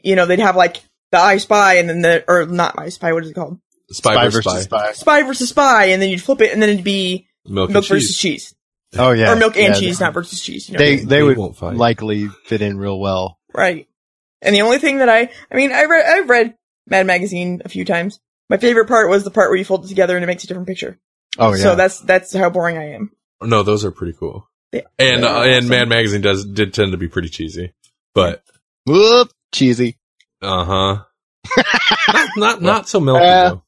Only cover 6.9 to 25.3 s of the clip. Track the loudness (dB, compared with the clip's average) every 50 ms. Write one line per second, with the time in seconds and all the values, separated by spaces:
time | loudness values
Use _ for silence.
6.9 | -2 -2 -2 -4 -6 -8 _ _ _ _ _ -8 -2 -2 -2 2 0 0 2 2
7.9 | 0 0 0 -2 -4 -2 -4 -4 -4 -6 -12 -20 _ _ _ _ _ _ _ _
8.9 | -2 0 2 2 4 4 4 4 4 4 2 2 2 2 2 2 2 2 0 -2
9.9 | -2 -2 -2 -2 -2 -6 -8 -8 -14 -14 -12 -12 -14 -14 -14 -10 0 2 2 2
10.9 | 2 0 0 2 2 4 4 4 2 0 -2 -8 -10 -10 -10 -8 -2 0 0 0
11.9 | 0 -2 -4 -6 -4 -4 -6 -8 -10 _ _ -6 -4 -4 -4 -4 -6 -6 -6 -8
12.9 | -6 -6 -4 -4 -4 -4 -6 -8 -10 _ _ _ -4 -2 -2 -2 -2 -6 -14 _
13.9 | _ _ _ _ _ _ _ _ _ _ -2 0 2 2 2 2 2 2 0 -2
14.9 | 0 2 2 4 4 2 2 -2 -8 -20 -18 _ -2 -2 -2 0 2 0 2 2
15.9 | 2 2 4 2 2 0 2 0 2 2 2 -2 -4 _ _ _ _ _ _ _
16.9 | 0 0 2 0 0 -2 -2 -6 -6 -6 -6 -6 -8 -8 -12 -12 -10 -10 -6 -4
17.9 | -4 -4 -4 -6 -10 _ _ _ _ _ _ _ -2 0 2 2 2 2 2 2
18.9 | 2 2 4 4 2 0 0 0 0 2 2 2 2 -2 0 -2 -4 -4 -4 -6
19.9 | 0 0 0 2 0 -2 -2 -4 -6 -8 -8 -12 -10 -10 -10 -10 -10 -10 -10 -12
20.9 | -12 _ _ _ _ _ _ _ -2 2 2 2 2 4 2 2 4 4 2 0
21.9 | 0 -4 -2 0 0 0 0 -4 -4 -2 -2 0 0 -2 -4 -4 -6 -6 -10 -12
22.9 | -12 -14 -14 -14 _ _ _ _ _ _ -2 0 2 2 2 2 0 -2 -2 -6
23.9 | -8 -8 -10 -12 -10 _ -12 -12 -12 -14 -20 _ _ _ _ _ -10 -10 -10 _
24.9 | _ 0 0 2 2 2 0 0